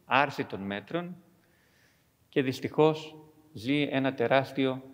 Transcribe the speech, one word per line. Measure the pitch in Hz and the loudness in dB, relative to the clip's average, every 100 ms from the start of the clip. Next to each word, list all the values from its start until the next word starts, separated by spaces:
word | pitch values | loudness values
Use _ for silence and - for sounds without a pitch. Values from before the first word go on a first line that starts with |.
| _ | _
άρση | 123 143 131 139 | 2 2 0 -6
των | 101 | -6
μέτρων | 98 101 104 170 175 180 _ _ _ _ _ _ _ _ _ _ _ | -6 -8 -6 -6 -6 -14 _ _ _ _ _ _ _ _ _ _ _
και | - | -2
δυστυχώς | 131 131 113 - 156 156 - - - _ _ | -2 -2 -4 4 4 4 -6 -16 -20 _ _
ζει | 113 110 147 | -12 -2 0
ένα | 143 135 135 | 0 0 -2
τεράστιο | 131 117 131 135 - 131 131 - | 0 4 4 2 0 0 -2 -10